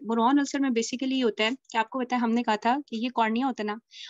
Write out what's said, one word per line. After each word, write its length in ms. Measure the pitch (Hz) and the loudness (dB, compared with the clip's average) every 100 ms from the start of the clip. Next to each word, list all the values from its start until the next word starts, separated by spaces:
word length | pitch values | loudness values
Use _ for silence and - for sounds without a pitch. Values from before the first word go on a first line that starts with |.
| 214 | -4
Moron 280 | 226 226 285 | 2 4 4
ulcer 220 | 269 277 | 2 0
में 100 | 277 | 0
basically 420 | 226 226 247 262 | 0 -2 -4 -2
ये 80 | 262 | 0
होता 240 | 240 208 | 0 2
है 60 | 214 | -2
कि 280 | 262 _ 226 | -2 _ -4
आपको 220 | 220 262 | -2 -2
पता 160 | 247 247 | -2 0
है, 60 | |
हमने 200 | 233 233 | 2 0
कहा 140 | 240 214 | 2 0
था 240 | 233 269 | 2 0
कि 160 | 285 220 | -2 -4
ये 120 | 247 | -4
कॉर्निया 380 | 247 220 226 269 | 0 0 2 -2
होता 160 | 233 | -2
है 40 | 214 | -4
ना, 140 | 220 _ - - | -6 _ -20 -18